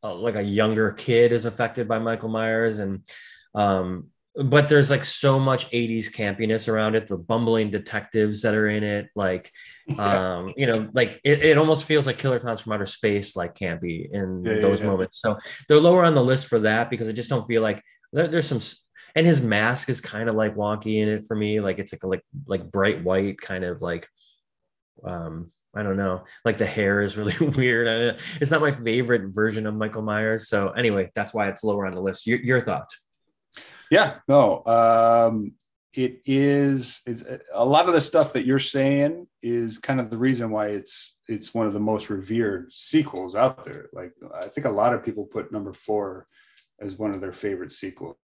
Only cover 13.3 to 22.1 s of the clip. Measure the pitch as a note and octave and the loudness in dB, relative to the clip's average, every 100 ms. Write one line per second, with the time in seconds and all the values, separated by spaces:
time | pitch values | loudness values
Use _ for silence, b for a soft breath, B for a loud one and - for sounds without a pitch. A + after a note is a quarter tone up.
13.3 | - E2+ - F#2+ E2+ F2 E2 - G2+ F#2+ | -6 -8 -6 -6 -6 -6 -8 -8 -6 -6
14.3 | F#2 F2+ G#2+ G#2+ G2+ G#2+ F#2+ - - A2+ | -4 -2 2 2 2 0 -2 -2 -4 -4
15.3 | G#2+ B B B D3+ E3 F3+ E3+ D3 B2 | -4 B B B 6 8 6 6 6 4
16.3 | C3 C#3 A#2 G#2+ A2 A#2+ A#2 A2+ A2 A#2 | 2 2 0 2 2 0 -4 -6 -6 -4
17.3 | C3 G#2+ A2+ A2 G2 b b b C3+ E3 | -4 0 0 0 -2 b b b -2 0
18.3 | E3 D3 - - - _ B B - E3 | 0 0 -4 -6 -14 _ B B 2 6
19.3 | D3+ A#2+ G#2 A2 C3 - A#2+ - G#2+ A#2 | 6 4 2 2 0 -4 -6 -6 -4 -2
20.3 | A2 G#2+ G#2 G#2 G#2+ G#2+ G#2+ G#2+ G#2+ G#2+ | 0 0 0 -2 -2 -2 0 0 -2 -4
21.3 | G#2+ G#2 G#2+ G2+ F#2 G2 - F#2+ | -2 0 0 -2 -4 -8 -8 -6